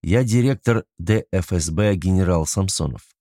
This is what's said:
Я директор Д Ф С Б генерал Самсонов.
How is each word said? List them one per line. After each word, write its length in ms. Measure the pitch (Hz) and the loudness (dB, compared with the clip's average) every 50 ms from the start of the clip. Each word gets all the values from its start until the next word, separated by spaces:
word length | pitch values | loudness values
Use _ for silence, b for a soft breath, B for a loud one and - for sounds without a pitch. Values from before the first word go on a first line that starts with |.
| - | -2
Я 220 | 80 87 120 131 | 0 0 2 2
директор 600 | 117 107 123 120 135 135 - _ - 117 110 - _ _ _ | 2 2 2 2 2 0 0 _ 0 0 0 -2 _ _ _
Д 260 | 87 87 107 110 - _ - | -2 0 0 0 0 _ -2
Ф 200 | 95 85 - - | -2 -2 0 -2
С 180 | 87 78 82 | -2 -2 -2
Б 240 | 80 80 104 104 101 | -2 0 0 0 0
генерал 520 | 87 76 92 92 92 95 87 90 85 80 | 0 0 0 2 2 2 2 2 0 0
Самсонов. 680 | 73 - - 95 95 - - 80 73 62 - - _ _ _ | -2 -2 -2 -2 -2 -2 -4 -4 -4 -6 -8 -14 _ _ _